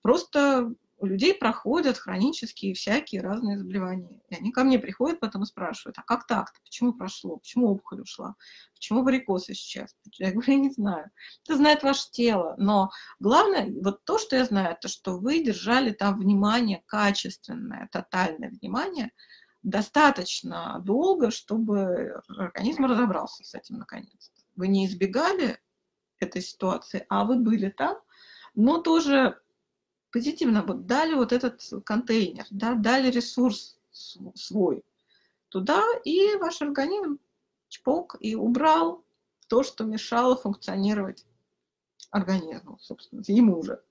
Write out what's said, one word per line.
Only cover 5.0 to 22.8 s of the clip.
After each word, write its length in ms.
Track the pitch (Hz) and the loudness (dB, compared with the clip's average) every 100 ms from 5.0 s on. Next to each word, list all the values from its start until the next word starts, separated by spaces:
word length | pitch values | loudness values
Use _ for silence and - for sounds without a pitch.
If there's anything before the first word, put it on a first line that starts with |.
| 285 339 | -2 0
потом 220 | 214 196 | -6 -4
и 20 | 214 | -8
спрашивают: 520 | - 175 - - - | -6 -8 -8 -14 -18
«А 60 | |
как 240 | - 240 - | -4 -4 0
так-то? 320 | 214 - _ | -4 -4 _
Почему 300 | _ - 247 | _ -2 -2
прошло? 440 | 233 185 - 190 160 | -2 -10 -10 -12 -12
Почему 320 | - 240 233 | -6 2 2
опухоль 320 | 196 - 196 | 2 -4 -14
ушла? 340 | - - - 208 - - - _ | -14 -14 -14 -14 -20 -20 -20 _
Почему 280 | - 226 | -2 0
варикоз 460 | 262 262 254 185 - | 2 0 0 -4 -4
исчез?» 460 | - - - - _ - - | -14 -12 -12 -14 _ -20 -6
Я 120 | 190 | -2
говорю: 220 | 202 247 | 0 4
Я 60 | 277 | 4
не 120 | 269 | 4
знаю. 380 | 269 202 170 - _ - - - | 0 -2 -4 -8 _ -20 -20 -4
Это 120 | 294 | 4
знает 260 | 302 302 | 6 6
ваше 280 | 277 269 - | 2 0 -4
тело. 440 | - 233 202 165 - | 0 2 2 -2 0
Но 340 | 196 208 190 - - - | 2 4 2 -4 -20 -2
главное, 520 | 196 294 415 359 196 135 | 4 6 6 2 0 -2
вот 220 | 190 196 - | -4 -4 -2
то, 140 | 427 | -2
что 160 | 427 262 | 2 0
я 100 | 247 | 2
знаю, 280 | 202 180 | 2 0
это 160 | 170 196 | -4 -10
что 280 | - - 185 | -8 -8 -4
вы 260 | 220 330 | 0 0
держали 480 | 277 180 185 247 254 | 0 -2 2 2 2
там 280 | 208 202 196 | 0 0 2
внимание, 640 | 190 202 208 233 226 185 _ | 2 4 4 2 0 -2 _
качественное, 1040 | 214 208 202 190 - - - - - 202 | 0 2 0 -6 -12 -12 -10 -10 -12 -8
тотальное 600 | - - 185 180 156 - | -10 -4 -2 -2 -4 -12
внимание, 600 | - - 220 381 330 233 _ _ - _ _ | -12 -6 -4 -4 -6 -10 _ _ -20 _ _
достаточно 1160 | 196 190 208 285 294 277 180 - - 170 170 - 185 | -4 -2 0 4 4 2 -6 -8 -8 -8 -8 -8 -2
долго, 460 | 233 359 359 233 | 0 2 2 0
чтобы 880 | - - 220 220 202 190 180 - - _ | -2 -6 -4 0 0 0 -2 -4 -10 _
организм 580 | - 180 - 208 - | -10 -8 -4 -4 0